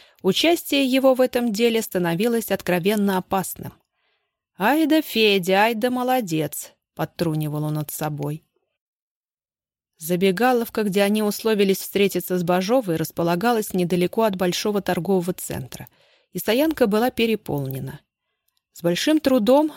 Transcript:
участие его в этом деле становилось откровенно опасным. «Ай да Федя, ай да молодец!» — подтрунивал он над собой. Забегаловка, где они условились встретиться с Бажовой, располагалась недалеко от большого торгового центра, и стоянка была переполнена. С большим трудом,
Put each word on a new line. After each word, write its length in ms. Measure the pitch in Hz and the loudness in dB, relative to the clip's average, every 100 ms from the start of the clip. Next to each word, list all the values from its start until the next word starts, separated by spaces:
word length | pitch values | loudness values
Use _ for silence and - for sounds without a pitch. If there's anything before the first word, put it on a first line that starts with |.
| - _ | -20 _
участие 640 | 185 180 311 339 - 277 269 | -2 2 2 2 0 0 2
его 300 | 262 269 254 | 4 4 4
в 60 | |
этом 300 | 254 247 240 | 2 0 -2
деле 300 | 202 233 226 | 0 2 0
становилось 720 | 214 185 175 170 233 233 - | -2 -2 -2 0 0 -2 -2
откровенно 640 | 196 - 180 185 214 202 185 | -4 -2 0 0 2 2 0
опасным. 560 | - 190 180 - 180 - _ _ _ _ _ _ _ - | -2 -2 -4 -8 -14 -16 _ _ _ _ _ _ _ -4
«Ай 280 | 202 302 302 | 0 2 2
да 160 | 311 | 2
Федя, 600 | - 226 214 196 175 190 220 | 2 2 4 4 2 2 2
ай 100 | 220 | 0
да 160 | 247 | -2
молодец!» — 840 | 247 247 254 196 156 151 - - _ _ - | -2 0 0 0 -2 -4 -8 -14 _ _ -8
подтрунивал 680 | 160 - 165 156 151 151 151 | -6 -4 -2 -2 -4 -4 -4
он 100 | 151 | -4
над 160 | 147 | -6
собой. 520 | - 151 147 147 156 _ _ _ _ _ _ _ _ _ _ _ _ _ _ _ - | -6 -6 -4 -6 -8 _ _ _ _ _ _ _ _ _ _ _ _ _ _ _ -12
Забегаловка, 840 | 160 175 190 185 254 240 226 - | -4 0 2 2 2 0 -2 -2
где 220 | 208 190 | 0 2
они 180 | 202 214 | 2 2
условились 560 | 208 - 220 208 196 190 | 0 -2 0 2 2 0
встретиться 640 | - 190 196 180 - 180 | -2 0 0 0 -2 -2
с 40 | |
Бажовой, 520 | 175 180 190 262 196 160 | 0 0 2 0 0 -2
располагалась 800 | 160 - 170 175 233 233 208 185 | -2 -2 -2 0 0 0 -2 -2
недалеко 480 | 175 180 180 - | 0 0 0 0
от 120 | 220 185 | 0 0
большого 460 | 180 175 214 202 | -2 -2 -2 -2
торгового 520 | 190 180 165 190 175 | -2 -2 0 0 0
центра, 540 | 180 - - 123 - - _ _ _ _ | -6 -8 -10 -12 -16 -20 _ _ _ _
и 80 | 180 | -6
стоянка 480 | - 240 320 302 233 | -2 0 0 2 2
была 240 | 214 254 | 2 0
переполнена. 880 | - 226 214 - 143 135 135 135 143 _ _ _ _ _ _ _ | 0 0 -2 -4 -6 -4 -8 -10 -14 _ _ _ _ _ _ _
С 80 | - | -6
большим 380 | 170 175 294 311 | -2 0 2 2
трудом, 540 | 277 254 208 277 311 | 4 2 6 4 4